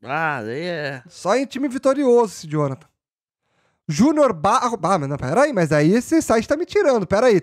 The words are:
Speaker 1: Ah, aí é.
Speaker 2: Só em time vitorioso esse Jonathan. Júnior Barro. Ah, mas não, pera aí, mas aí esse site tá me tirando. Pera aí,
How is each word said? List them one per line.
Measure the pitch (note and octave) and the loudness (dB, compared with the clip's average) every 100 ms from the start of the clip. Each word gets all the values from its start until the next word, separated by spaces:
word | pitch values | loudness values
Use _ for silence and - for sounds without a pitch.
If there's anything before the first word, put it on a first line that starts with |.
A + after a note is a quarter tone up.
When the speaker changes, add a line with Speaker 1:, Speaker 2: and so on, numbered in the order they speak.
Speaker 1:
Ah, | A#2 D3 D#3+ C#3+ | -8 -4 -4 -4
aí | G#2+ C3 | -6 -8
é. | F3 E3+ D3 C3+ - | -8 -8 -8 -10 -16
Speaker 2:
Só | - F3 | -10 -2
em | A#3+ C#4 | -2 -2
time | B3+ C#4 | -6 -6
vitorioso | B3 C4+ C#4 C4+ A#3+ A3+ | -2 -2 0 4 4 2
esse | - D#3+ | -4 -8
Jonathan. | D3+ C#3+ C3 _ _ _ _ _ _ _ _ _ _ - | -4 -4 -6 _ _ _ _ _ _ _ _ _ _ -6
Júnior | D3+ C4 D4+ C#4 | 2 2 4 2
Barro. | F3 F3+ A#3+ B3 A3+ | 2 0 0 0 -2
Ah, | D#3+ F#3+ | -2 0
mas | C#3 | -2
não, | C#3+ | -6
pera | B2+ F3+ | -2 0
aí, | D4 | 2
mas | A3 D#3+ | 2 0
aí | D3+ D3+ | 2 4
esse | A3+ - D#4+ | 2 2 0
site | - A3+ G#3 | 2 0 0
tá | D4+ | -4
me | F4 | -2
tirando. | G#4 E4+ A#3+ F#3 | 0 2 2 0
Pera | G3 B3 | 0 4
aí, | G3 | 2